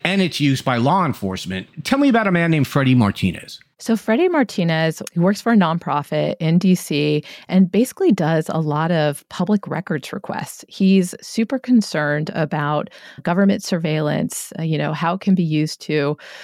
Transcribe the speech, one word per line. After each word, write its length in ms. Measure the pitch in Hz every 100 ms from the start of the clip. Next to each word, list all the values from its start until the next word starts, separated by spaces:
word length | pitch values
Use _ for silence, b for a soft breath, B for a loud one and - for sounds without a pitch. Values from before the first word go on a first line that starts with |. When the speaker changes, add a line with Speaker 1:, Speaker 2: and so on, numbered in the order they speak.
Speaker 1:
and 200 | 165 196
its 180 | 180 -
use 220 | 147 135
by 160 | - 120
law 280 | 127 190 165
enforcement. 640 | 107 98 95 - 95 101 -
Tell 160 | - 277
me 80 | 285
about 200 | 226 202
a 40 |
man 200 | 175 170
named 160 | 160 127
Freddie 280 | 147 131 127
Martinez. 640 | 104 - 95 - - - _ _
Speaker 2:
So 140 | - 226
Freddie 320 | - 226 359
Martinez, 760 | 330 233 - 170 160 160 156 -
he 80 | 170
works 200 | 175 208
for 120 | 233
a 20 | 226
nonprofit 800 | 170 170 - 147 147 151 147 -
in 160 | 160 170
D 180 | 190 180
C 480 | - 147 147 151 B B B
and 240 | 190 185
basically 400 | 202 247 - 381
does 380 | 208 156 160 156
a 100 | 165
lot 320 | 151 147 165
of 320 | 170 151 143 _
public 380 | - 180 208 151
records 440 | 147 - 156 -
requests. 540 | 196 - - - - -
He's 480 | - 190 190 180 -
super 360 | - - 220 262
concerned 720 | 247 247 - 160 147 147 156 -
about 540 | 151 151 147 151 - B B B
government 400 | - 175 196 202
surveillance, 880 | - 175 160 156 151 151 160 - - -
uh, 40 |
you 140 | 160 151
know, 140 | 147
how 220 | 156 165
it 80 | 190
can 120 | -
be 120 | 185 165
used 340 | 156 156 -
to 340 | - 151 143 147 B B